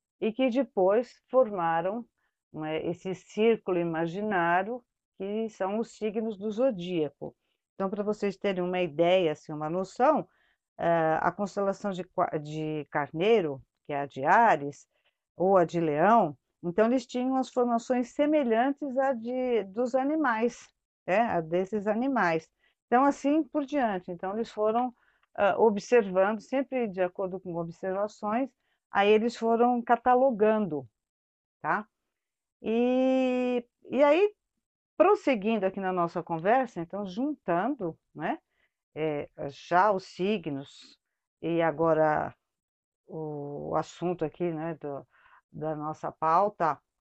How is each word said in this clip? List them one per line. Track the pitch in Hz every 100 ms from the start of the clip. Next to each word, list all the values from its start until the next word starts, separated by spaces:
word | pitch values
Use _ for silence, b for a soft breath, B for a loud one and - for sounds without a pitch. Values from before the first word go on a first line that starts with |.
| _ _
e | 220
que | 214 262
depois | 233 240 - 185 208 240 - _
formaram, | 254 233 202 165 165 175 226 233 _ _ _ _
né, | 151 156 156 156
esse | 170 190 180
círculo | - - 226 214 - 180
imaginário, | 170 160 165 175 214 190 170 175 196 247 - _ _ _
que | 190 208 226
são | - 190 208
os | 233 -
signos | 214 208 226 196
do | 208
zodíaco. | 208 269 196 175 180 147 - - - _ _ _ _
Então, | 190
pra | 202
vocês | 208 208 202 190
terem | 202 185
uma | 180 180
ideia, | 180 147 170 185 170
assim, | 151 -
uma | 151 151
noção, | 175 185 - 254 277 165 _ _ _ _ -
eh, | 165 170 160 156
a | -
constelação | 175 202 - 196 190 208
de | 185
qua-, | 180 - 175 165
de | 147 156 156 156 143
Carneiro, | 156 143 160 196 233 160 135 - _ _
que |
é | 143
a | 139
de | - 139
Áries, | 196 233 160 143 - - _ _ _ _ -
ou | 180 196
a |
de | 165 170
Leão, | 165 147 180 233 175 147 _ _
então | 175 175 220
eles | 254 240
tinham | 247 254 262
as | 254
formações | - 240 233 - 247 247 -
semelhantes | 294 302 247 220 262 277 294 254
à | 269
de, | 247 226 254 254 233 196
dos | 190 247
animais, | 262 269 311 285 220 233 - - _ _ _ -
né, | 185
a | 233 175
desses | 160 175 190 214 202
animais. | 214 262 254 180 165 - _ _ _ _
Então, | 240 277
assim | 277 277 302
por | 311 -
diante. | 277 294 233 185 180
Então, | 175 185
eles | 208 226
foram, | - 214 226 247 - _ _ _ -
ah, | 202 -
observando, | 226 202 - 240 196 185 190 220
sempre | - 262 277 262 233
de | 180
acordo | 180 - 190 185
com | 185 170
observações, | 170 165 190 190 208 - 208 226 269 - _ _ _
aí | - 202
eles | 214 233 233
foram | 226 226 240 247
catalogando, | 233 233 254 247 262 214 214 220 202 147 127 _ _ _ _ _ _ _
tá? | 147 185 214 _ _ _ _ _ _ _
E, | - 226 247 254 262 262 254 254 247 247 240 _ -
e | 240
aí, | 285 311 415 - _ _ _ _ _ _
prosseguindo | 330 415 - 247 196 226 190
aqui | 190
na | 190
nossa | 185 170 175
conversa, | 165 170 175 254 262 -
então, | 165 196 202
juntando, | 180 277 294 - 170 220 294 180 160 _
né, | 147 165 311 _ _ _ _ _ 151
é, | 156 147 - - 151
já | 135 - 175 202
os | 190 -
signos | - 185 214 160 139 143 - - _ _ _ _ _
e | - 165
agora | 165 147 165 156 156 151 147 - _ _ _ _ _ _ _
o | 160 156 147 143 143 151 160
assunto | 160 - 170 175 156
aqui, | - 175
né, | 156 165 156
do, | 147 139 123 b b b _
da | 156 151
nossa | 156 151 156 151
pauta, | - 160 165 202 208 165 135 _ _